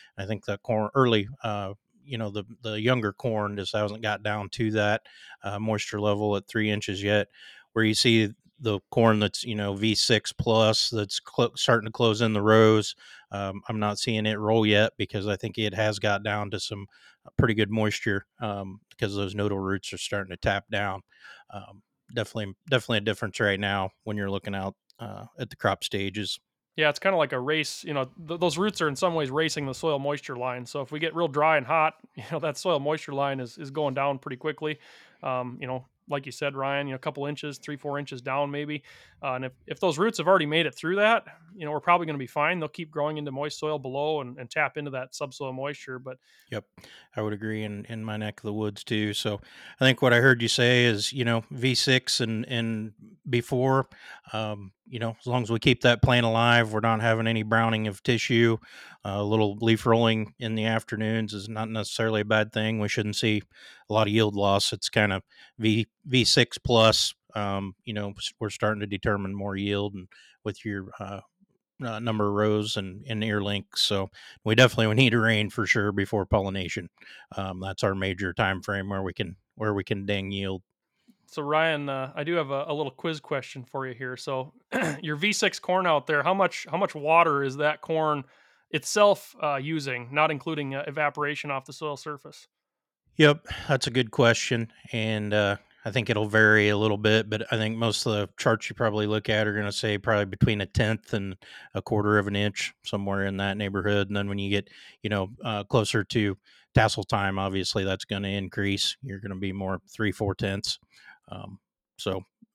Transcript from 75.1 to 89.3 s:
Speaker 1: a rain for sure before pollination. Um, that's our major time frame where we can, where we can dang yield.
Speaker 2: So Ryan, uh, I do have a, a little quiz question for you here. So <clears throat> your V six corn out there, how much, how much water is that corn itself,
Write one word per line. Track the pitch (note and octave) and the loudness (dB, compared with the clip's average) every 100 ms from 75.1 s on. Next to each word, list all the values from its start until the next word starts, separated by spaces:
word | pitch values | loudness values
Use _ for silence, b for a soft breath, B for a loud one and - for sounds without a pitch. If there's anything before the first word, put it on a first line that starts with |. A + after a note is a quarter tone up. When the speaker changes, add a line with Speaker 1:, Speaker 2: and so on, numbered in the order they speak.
Speaker 1:
a | A#2 | 6
rain | A2+ G#2+ G#2 | 4 4 0
for | - G2 | -2 0
sure | A#2 G#2 | 2 2
before | G2+ F#2+ G#2+ F#2 | 0 0 0 2
pollination. | A2 G2 G2 F2 - E2+ _ B B - - | 0 0 -4 -4 -8 -10 _ B B -14 -8
Um, | F#2+ F#2 | -8 -6
that's | F#2+ F#2+ | -8 -2
our | G2+ F#2+ | -2 0
major | F#2+ F#2 F#2 | -2 -2 -4
time | E2+ G2 F#2+ | 0 0 0
frame | G2+ G2 F#2+ | -4 -6 -4
where | G2 | -6
we | F#2+ | -6
can, | - F2+ F#2+ _ - | -6 -8 -12 _ -6
where | A2 | -2
we | G2+ | -2
can | - G2+ G2 | -2 -4 -4
dang | G2+ F#2+ | -4 -4
yield. | G2 G2 F#2+ - _ _ _ _ _ _ | -6 -6 -8 -12 _ _ _ _ _ _
Speaker 2:
So | - | -8
Ryan, | C#3+ D#3 E3 D3 C#3+ | -2 0 0 -2 -4
uh, | C3+ C3 | -6 -6
I | - | -8
do | D3 E3+ | -4 -2
have | C#3 | -2
a, | C#3 D#3 | -4 -4
a | |
little | D3 C#3+ | -4 -6
quiz | - E3+ D#3 | -6 -6 -6
question | - C#3 - C3+ | -6 -6 -6 -14
for | A#2 C#3 C3 | -12 -8 -8
you | |
here. | A#2+ C3 B2+ | -8 -10 -10
So | - C3 C3+ - _ | -6 -6 -6 -14 _
<clears throat> | B3+ E3+ C#3 | -4 -4 -4
your | D3+ D3 | -6 0
V | G#3 | 0
six | G3+ G3+ - | 2 0 0
corn | - F#3 F3+ | -2 0 2
out | D3+ - | 0 2
there, | D3+ | 0
how | D3 | 2
much, | F#3+ F3+ - - | 2 0 -2 -6
how | E3 | -2
much | G3 | -2
water | D#3 D3 E3 E3 C#3+ | -2 4 6 6 2
is | C#3 C#3 | 0 0
that | D3+ D3+ | 0 -2
corn | - D#3+ D#3 D3 B2+ b b b - | -2 0 0 0 -4 b b b -2
itself, | D#3 - G#3+ G#3 G3 - | -2 2 6 6 6 -2